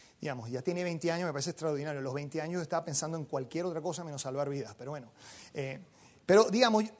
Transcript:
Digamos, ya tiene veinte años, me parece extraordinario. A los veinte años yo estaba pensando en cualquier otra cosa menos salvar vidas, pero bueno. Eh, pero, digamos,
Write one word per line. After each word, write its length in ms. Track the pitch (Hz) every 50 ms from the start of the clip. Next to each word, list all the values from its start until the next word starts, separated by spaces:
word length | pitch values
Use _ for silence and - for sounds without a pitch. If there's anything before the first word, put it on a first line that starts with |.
| - - - -
Digamos, 300 | - 151 131 123 113 113
ya 120 | 123 123
tiene 220 | 123 180 175 175 180
veinte 260 | 175 170 160 - 170
años, 180 | 165 170 180
me 40 | 170
parece 200 | 143 139 135 175
extraordinario. 480 | 170 - 156 160 151 139 147 156 147 139
A 40 | 135
los 100 | 135 127
veinte 280 | 143 143 143 - 160
años 140 | 151 160 175
yo 60 | 180 165
estaba 200 | 147 180 165 160
pensando 320 | 170 143 - 165 156 165
en 80 | 165 147
cualquier 420 | - - 135 131 120 - 160 175
otra 160 | 185 165 160
cosa 220 | 147 180 156 151 170
menos 180 | 160 143 139
salvar 280 | - 135 131 139 143 139
vidas, 260 | 143 139 131 110 107
pero 140 | - 120 135
bueno. 200 | 151 147 123 110 - - - - - - - - -
Eh, 260 | 147 135 135 131 - - - - - - - - - -
pero, 200 | - 185 208 220
digamos, 380 | - 190 233 254 233 220 214 214 214 - -